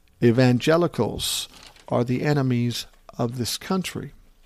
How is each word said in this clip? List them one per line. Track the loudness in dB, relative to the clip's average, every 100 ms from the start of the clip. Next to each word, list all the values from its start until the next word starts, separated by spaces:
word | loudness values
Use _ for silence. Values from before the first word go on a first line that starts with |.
| _ 2
Evangelicals | 4 6 4 4 2 2 2 0 -4 -2 -6 -6 -8 -14 -20 -18 -4
are | -2
the | -2 -2
enemies | 0 0 0 0 0 -4 -10 _ _ -6
of | -4 -4
this | -6 -6
country. | -4 -4 -4 -8 -12 -16 -20 _